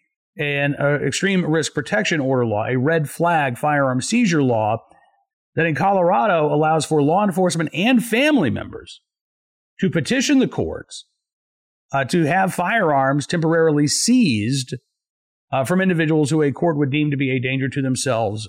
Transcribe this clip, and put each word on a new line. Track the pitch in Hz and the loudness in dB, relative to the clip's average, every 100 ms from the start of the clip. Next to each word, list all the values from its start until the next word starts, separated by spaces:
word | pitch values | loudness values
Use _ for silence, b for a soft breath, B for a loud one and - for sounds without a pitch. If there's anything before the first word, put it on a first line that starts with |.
| b _ _ - | b _ _ -8
an, | 147 143 143 147 | -4 -2 -2 0
uh, | 143 147 | 0 0
extreme | 139 - 190 190 | -2 -2 -2 0
risk | 156 160 143 | 0 0 -2
protection | - - 208 208 165 | -6 -4 -2 0 -2
order | 131 131 117 | 0 0 0
law, | 104 110 | -2 -2
a | 127 | 0
red | 135 165 147 | 2 0 -2
flag | - 170 165 139 120 | -2 0 0 0 -2
firearm | 151 147 139 127 | 0 2 0 0
seizure | - 233 233 165 | 0 0 2 2
law | 131 117 107 117 - b b b b _ _ - | 2 2 0 -2 -6 b b b b _ _ -4
that | 165 | -2
in | |
Colorado | 151 196 196 170 220 226 170 151 | 0 0 2 2 2 2 2 2
allows | 147 156 160 139 | 2 2 0 0
for | 156 | 0
law | 143 175 | 2 2
enforcement | 208 180 180 165 156 | 0 0 0 0 -4
and | - 208 254 - | -2 2 2 0
family | 220 294 294 139 | 0 2 2 2
members | 101 - - - - _ _ _ _ _ _ _ - | -2 -8 -14 -18 -20 _ _ _ _ _ _ _ -6
to | 190 | -2
petition | 165 - 247 254 269 | -2 -2 -2 2 2
the | 196 | 2
courts, | - 87 - - - - _ _ _ _ _ _ _ _ | -2 -6 -6 -12 -18 -20 _ _ _ _ _ _ _ _
uh, | 139 | -4
to | 131 175 | 0 0
have | 151 180 190 | 2 2 0
firearms | - 175 226 170 139 135 143 135 | -2 -2 0 2 2 2 0 -2
temporarily | 175 160 165 165 147 147 | -2 2 4 4 4 0
seized, | - - 254 208 110 107 139 127 131 _ _ _ _ _ _ _ | 0 2 4 4 2 0 -2 -4 -10 _ _ _ _ _ _ _
uh, | 131 | -4
from | 131 180 | 0 0
individuals | 190 165 160 160 147 | 2 2 2 2 2
who | 156 | 2
a | 147 | 0
court | 123 175 147 | 0 -2 0
would | 147 | 0
deem | 147 151 | 0 0
to | 135 | -2
be | 135 | -2
a | 131 | -2
danger | 127 131 135 | -2 -2 -4
to | 143 | -4
themselves | 135 127 135 113 110 107 | -4 -2 -2 -2 -2 -4